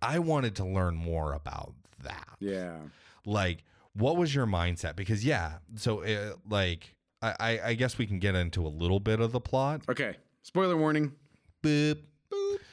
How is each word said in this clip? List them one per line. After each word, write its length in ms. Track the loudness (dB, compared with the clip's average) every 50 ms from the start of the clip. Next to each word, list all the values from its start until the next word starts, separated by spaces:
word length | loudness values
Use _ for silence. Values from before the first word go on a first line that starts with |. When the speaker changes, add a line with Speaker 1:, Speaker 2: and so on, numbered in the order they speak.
Speaker 1:
I 180 | -2 0 0 0
wanted 360 | 2 2 2 2 2 0 -2 -2
to 80 | -4
learn 300 | -2 0 2 2 2 2
more 380 | 0 -2 -2 -2 -2 -2 -2 -4
about 400 | -4 -6 -8 -8 -10 -10 -12 -14 -18 -20 _ _ -16 -12
that. 240 | -12 -12 -12 -14 -18 -14 -8
Speaker 2:
Yeah. 380 | -6 -4 -4 -4 -4 -6 -8 -10 -14 -16 -18 -20 -20 -20 -20 -14 -6
Speaker 1:
Like, 380 | -2 0 0 2 0 -2 -4 -8 _ _ _ _ _ -4
what 240 | 0 2 2 4 2
was 160 | 2 2 2
your 120 | 0 2 2
mindset? 480 | 2 2 2 2 0 -2 -4 -6 -6
Because, 280 | -4 -2 -2 0 0 2
yeah, 280 | 2 0 0 0 -4 -6 -10 -14 -16 -14
so, 260 | -4 -2 -2 -2 0 0
uh, 320 | -2 -2 -2 -2 -6 -8 -12 -6 -2
like, 460 | 0 2 2 2 0 -2 -6 -12 -20 _ _ _ _ _
I, 140 | -4 -4 -2 0
I, 200 | 0 0 0 0 0 0
I 40 | 0
guess 240 | 2 0 0 0 0
we 80 | -2 -2
can 120 | 0 0
get 160 | 2 2 2
into 300 | 2 2 0 0 -2 -2
a 40 | -2
little 300 | -2 -2 2 2 2 2
bit 200 | 2 2 2 2
of 120 | 2 0 0
the 60 | -2
plot. 420 | -2 0 0 2 2 2 0 -2 -4 -4
Speaker 2:
Okay. 260 | -2 -2 -2 -4 -6 -8 _ _ _ _ _
Spoiler 340 | -4 0 0 2 2 4 4
warning. 360 | 4 4 4 2 2 0 -2 -8 _ _ _ _ _ _ _ _ 2
Speaker 1:
Boop. 380 | 4 4 4 4 4 2 0 -4 -12 _ _ _ _
Speaker 2:
Boop. 260 | -4 -2 -2 -2 -2 -4 -6 -10